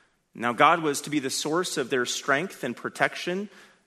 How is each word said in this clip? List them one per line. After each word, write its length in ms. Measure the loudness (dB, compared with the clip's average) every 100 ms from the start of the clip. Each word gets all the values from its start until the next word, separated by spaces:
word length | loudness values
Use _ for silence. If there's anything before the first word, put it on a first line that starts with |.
| _ _ _
Now, 180 | -4 0
God 300 | 6 6 6
was 180 | 2 -2
to 80 | -2
be 100 | -2
the 100 | -2
source 460 | -2 -2 0 -2 -2
of 120 | 0
their 160 | 0
strength 580 | 0 -2 0 0 0 -6
and 120 | -8 -6
protection, 720 | -6 0 -2 0 -6 -6 -6 -14 -20 _